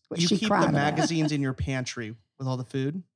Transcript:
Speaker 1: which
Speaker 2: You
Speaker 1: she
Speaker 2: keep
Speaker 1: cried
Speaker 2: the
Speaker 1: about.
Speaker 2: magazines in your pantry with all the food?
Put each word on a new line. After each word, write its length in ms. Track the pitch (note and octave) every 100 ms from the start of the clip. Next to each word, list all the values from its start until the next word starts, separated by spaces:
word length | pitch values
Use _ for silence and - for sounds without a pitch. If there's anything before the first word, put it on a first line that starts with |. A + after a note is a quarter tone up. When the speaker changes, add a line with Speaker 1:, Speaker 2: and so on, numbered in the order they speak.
| -
Speaker 1:
which 120 | E3
Speaker 2:
You 60 | F3
Speaker 1:
she 100 | F#3
Speaker 2:
keep 120 | G#3+
Speaker 1:
cried 140 | G3+
Speaker 2:
the 60 | D#3+
Speaker 1:
about. 40 | D3 D3 D#3+
Speaker 2:
magazines 360 | - D#3+ D3+
in 100 | D3
your 120 | C3+
pantry 600 | C3 - C3 B2 B2 G#2+ A2+ _ -
with 80 | C3
all 100 | B2+
the 80 | B2
food? 380 | C3+ C3+ F#3 -